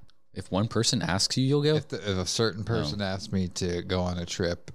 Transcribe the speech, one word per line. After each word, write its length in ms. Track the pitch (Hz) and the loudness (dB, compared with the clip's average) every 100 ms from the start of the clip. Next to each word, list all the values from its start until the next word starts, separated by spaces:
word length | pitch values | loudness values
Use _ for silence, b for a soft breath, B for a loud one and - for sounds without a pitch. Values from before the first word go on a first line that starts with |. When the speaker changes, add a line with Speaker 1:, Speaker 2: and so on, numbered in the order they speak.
| B - - | B -20 -18
Speaker 1:
If 160 | - - | -14 -2
one 160 | 131 110 | 0 2
person 340 | 107 113 107 | 2 2 2
asks 360 | - 95 - 131 | 2 2 2 2
you, 80 | 131 | 4
you'll 160 | 147 | 4
go? 140 | 147 151 | 4 2
Speaker 2:
If, 140 | 139 | 0
the, 80 | 120 | -4
if 200 | - 95 | -2 0
a 80 | 85 | 0
certain 380 | - 113 92 | 2 2 0
person 380 | 107 110 73 101 | -2 0 0 -2
Speaker 1:
Oh. 40 | 98 | -2
Speaker 2:
asked 260 | 95 - | -4 -2
me 160 | 95 90 | -2 -2
to 320 | - 92 87 | -2 -2 -2
go 180 | 90 92 | 0 0
on 160 | 90 87 | 0 -2
a 80 | 85 | -4
trip. 460 | - 85 85 - | -2 -2 -2 -6